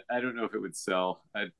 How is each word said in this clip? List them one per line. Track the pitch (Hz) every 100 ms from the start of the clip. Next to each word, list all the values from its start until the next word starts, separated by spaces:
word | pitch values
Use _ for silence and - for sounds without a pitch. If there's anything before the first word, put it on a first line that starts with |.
| -
I, | 123
I |
don't | 127
know | 117
if | 110
it | 107
would | 101 85
sell. | - 92 92 - _
I, | 104 101 -